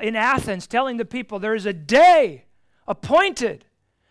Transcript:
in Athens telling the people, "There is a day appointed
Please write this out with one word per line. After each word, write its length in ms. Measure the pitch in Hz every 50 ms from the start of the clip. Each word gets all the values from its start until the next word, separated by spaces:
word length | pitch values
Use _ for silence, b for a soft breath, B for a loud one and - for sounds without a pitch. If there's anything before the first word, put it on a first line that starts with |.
| -
in 120 | 214 226
Athens 520 | 220 220 254 277 262 - 226 196 180 -
telling 300 | - - 240 269 262 240
the 60 | 233 226
people, 360 | - - 254 233 - 208 196
"There 160 | 190 214 220
is 100 | 220 185
a 80 | 208 190
day 720 | 160 151 143 226 277 330 359 349 311 269 185 143 123 _ _ _ _ _ _ _ _ _
appointed 760 | - 196 - - - 262 330 392 392 262 - 247 214 - - _ _ _ _ _ _ _ _ _ _